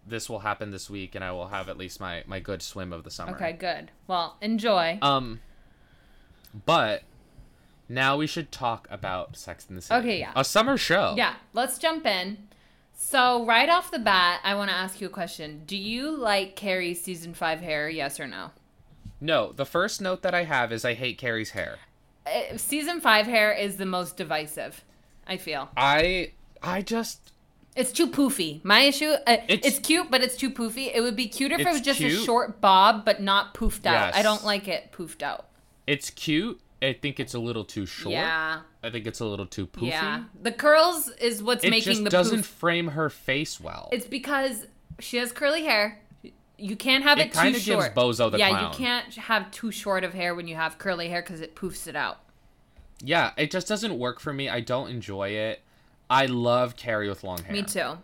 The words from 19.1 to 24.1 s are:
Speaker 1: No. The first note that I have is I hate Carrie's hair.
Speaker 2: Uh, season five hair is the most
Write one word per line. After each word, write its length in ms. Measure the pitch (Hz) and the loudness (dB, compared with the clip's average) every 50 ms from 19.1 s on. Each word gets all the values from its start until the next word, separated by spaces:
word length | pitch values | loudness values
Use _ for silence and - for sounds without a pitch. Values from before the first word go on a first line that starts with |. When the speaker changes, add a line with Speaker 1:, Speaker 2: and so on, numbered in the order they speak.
| - - | -16 -8
Speaker 1:
No. 320 | 143 156 160 139 107 - - | -2 2 2 2 2 0 -2
The 140 | - 139 | -6 -6
first 340 | - - 170 185 214 - - | -2 0 0 0 0 -2 -4
note 220 | 208 185 185 180 - | -4 -4 -4 -2 -2
that 120 | 185 180 | 0 0
I 100 | 175 175 | 0 0
have 280 | 156 151 131 120 113 117 | 2 2 0 0 0 -2
is 120 | 113 110 | -2 -2
I 100 | 123 117 | -2 -2
hate 240 | 113 131 127 107 - | -2 -2 -6 -6 -4
Carrie's 320 | - 123 113 113 110 - | -4 -4 -2 -2 -4 -6
hair. 260 | - 104 85 71 55 - - _ _ _ _ _ _ _ _ | -6 -6 -6 -6 -8 -14 -18 _ _ _ _ _ _ _ _
Speaker 2:
Uh, 300 | - - - - - - | -4 -2 -2 -2 -4 -6
season 440 | 226 - - 277 302 302 302 349 339 | -6 -6 -4 -4 -4 -2 -4 -4 0
five 260 | 311 247 220 214 214 | 4 6 6 6 6
hair 260 | 226 247 220 208 214 214 | 4 2 4 4 4 2
is 240 | - 202 202 185 | 0 -2 -4 -4
the 100 | 170 196 | -4 -4
most 300 | 190 185 180 180 175 | -2 -2 -2 -4 -4